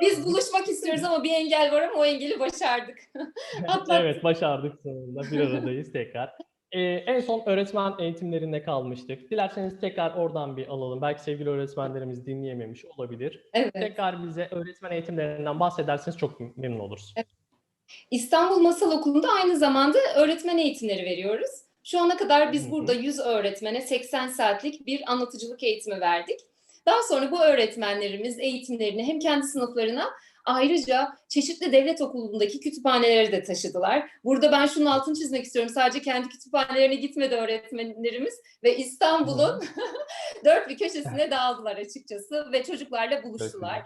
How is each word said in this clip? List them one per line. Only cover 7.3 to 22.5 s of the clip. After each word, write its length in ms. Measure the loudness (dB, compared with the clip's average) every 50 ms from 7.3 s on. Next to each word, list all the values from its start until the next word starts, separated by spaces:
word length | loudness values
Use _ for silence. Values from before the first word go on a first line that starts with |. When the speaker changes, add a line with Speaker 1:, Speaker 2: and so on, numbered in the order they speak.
| -2 -2 0
Speaker 2:
öğretmen 480 | 2 2 2 0 0 -2 -2 -2 -2 -2 -2
eğitimlerinde 640 | -4 -4 -4 -4 -6 -4 -4 -4 -4 -2 -4 -4 -4
kalmıştık. 680 | -2 -2 -2 -2 -4 -8 -10 -10 -12 -12 -12 -10 -6
Dilerseniz 480 | -2 -2 -2 -2 -4 -6 -6 -6 -6 -6
tekrar 360 | -6 -6 -2 -2 -2 -2 -2
oradan 420 | -2 -2 -2 -2 -4 -6 -6 -8
bir 100 | -10 -10
alalım. 340 | -8 -8 -8 -6 -6 -6 -4
Belki 200 | -4 -4 -4 -4 -6
sevgili 260 | -8 -6 -4 -4 -4
öğretmenlerimiz 760 | -2 -2 -4 -6 -6 -6 -6 -6 -6 -8 -8 -8 -10 -10 -10
dinleyememiş 600 | -10 -8 -8 -8 -8 -8 -8 -10 -10 -12 -16 -20
olabilir. 580 | -18 -12 -10 -10 -10 -8 -8 -8 -8 -8 -10 _ _ 0
Speaker 1:
Evet. 200 | 0 0 0 -2
Speaker 2:
Tekrar 540 | -4 -6 -6 -4 -2 -2 -2 -2 -4 -8
bize 200 | -10 -8 -8 -8 -6
öğretmen 400 | -6 -8 -8 -10 -12 -14 -10 -8
eğitimlerinden 680 | -6 -6 -6 -6 -4 -4 -4 -4 -4 -4 -4 -4 0 0
bahsederseniz 580 | 0 0 0 -2 -2 -2 -2 -2 -2 -6 -6
çok 400 | -4 -4 -6 -6 -6 -14 -14 -12
memnun 220 | -8 -6 -6 -6 -6
oluruz. 340 | -8 -8 -10 -14 -16 -12 -8
Speaker 1:
Evet. 120 | -8 -8 _ _ _ _ _ _ _ _ _ _ _ _ _ -20 -20 -10 -4
İstanbul 480 | -4 -2 0 2 4 4 4 6 6 6
Masal 320 | 6 6 6 4 2 2
Okulu'nda 360 | 2 2 2 4 4 4 4 4 4 4
aynı 160 | 4 4 4
zamanda 420 | 6 6 6 6 6 6 6 6 6 4 4 6
öğretmen 420 | 6 6 6 4 0 0 0 2
eğitimleri 480 | 2 2 2 0 -2 -4 -4 -2 -2 -2
veriyoruz. 440 | -4 -4 -2 -2 -2 -2 -2 -2 -4 -8 -10 -20 _ _ _ -10
Şu 160 | -2 0 2
ana 160 | 4 4 2
kadar 360 | 2 4 6 6 6 6 4